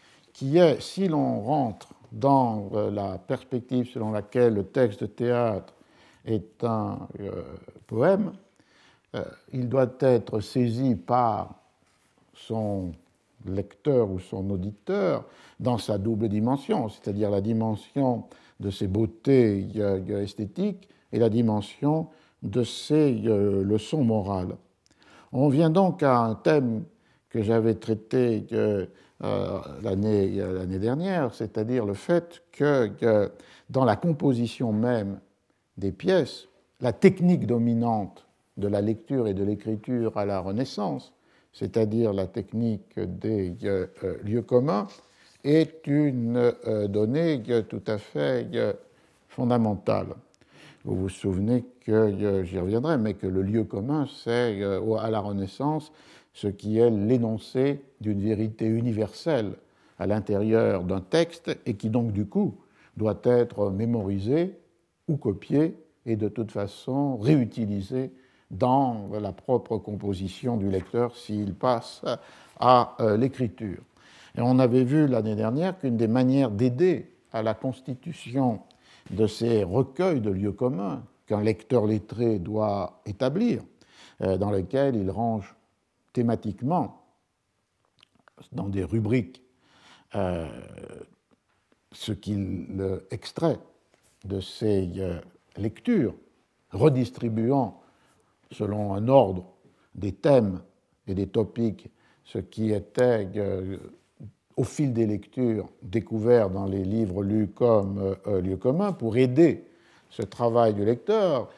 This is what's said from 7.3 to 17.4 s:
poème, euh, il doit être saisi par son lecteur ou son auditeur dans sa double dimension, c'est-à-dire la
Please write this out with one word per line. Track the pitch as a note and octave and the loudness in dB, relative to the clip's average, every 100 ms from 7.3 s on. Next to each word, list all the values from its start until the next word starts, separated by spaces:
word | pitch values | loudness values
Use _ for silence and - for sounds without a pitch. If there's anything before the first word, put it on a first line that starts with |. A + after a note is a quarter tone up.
| F#2+ C2+ F2+ - - - | -8 -10 -16 -20 -20 -6
poème, | A2+ D#3+ G3 G3 - _ _ _ _ _ _ _ - | 2 4 4 0 -8 _ _ _ _ _ _ _ -10
euh, | - - _ | -10 -12 _
il | C3 B2 | -6 -2
doit | C3 B2 - | 2 2 2
être | C3+ A#2+ - A2 | 4 4 2 -6
saisi | - C3 A#2+ A2+ C3+ G#2 | -2 0 0 0 0 0
par | - B2 A#2+ G#2 - - _ _ _ _ _ _ _ | 0 2 2 0 -6 -14 _ _ _ _ _ _ _
son | - - A2 G#2+ G2 F2+ D#2+ _ _ _ _ G2 | -18 -8 -4 -4 -4 -6 -10 _ _ _ _ -8
lecteur | F#2+ - - D3+ C3 G#2 | -6 -6 -6 0 2 2
ou | F#2 | -2
son | - G#2 G2 | -8 -6 -4
auditeur | F#2+ G2 G2+ - G3+ F#3 B2 - - - - | -4 -4 -8 -4 -2 0 -2 -6 -20 -20 -6
dans | B2 B2 | -2 -2
sa | - G#2 | -2 -2
double | G#2+ G#2+ A2+ | -2 0 0
dimension, | G#2 A#2 C#3 - G#3 A2 | 0 0 -2 -2 -2 -2
c'est-à-dire | - A2 G2+ G#2 | -6 -6 -2 0
la | G2+ | 0